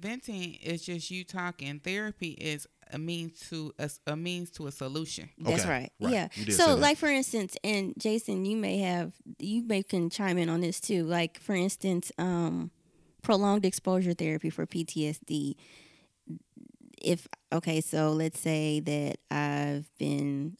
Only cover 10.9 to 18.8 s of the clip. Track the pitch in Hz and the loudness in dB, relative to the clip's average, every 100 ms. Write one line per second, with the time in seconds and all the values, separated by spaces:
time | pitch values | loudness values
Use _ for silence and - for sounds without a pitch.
10.9 | 190 160 170 165 - - 190 185 - 190 | 0 2 2 0 -2 -2 2 2 0 0
11.9 | 175 - - 180 175 170 170 165 - _ | 0 -2 -2 0 2 2 0 -4 -10 _
12.9 | _ _ _ - 202 202 208 190 - - | _ _ _ 2 4 6 4 2 0 2
13.9 | 185 180 170 160 156 160 - 165 175 160 | 2 2 0 0 0 -2 -4 -4 -4 -4
14.9 | 160 151 151 - 156 143 135 - - - | -2 -2 -2 -4 -2 -2 -6 -12 -20 -20
15.9 | _ _ _ - - _ - 50 - - | _ _ _ -14 -14 _ -20 -20 -20 -20
16.9 | 50 - 175 - - - 160 170 160 156 | -4 0 0 -2 -16 -2 -2 2 0 2
17.9 | 160 156 156 160 - 165 156 156 151 | 4 4 4 2 0 0 2 2 0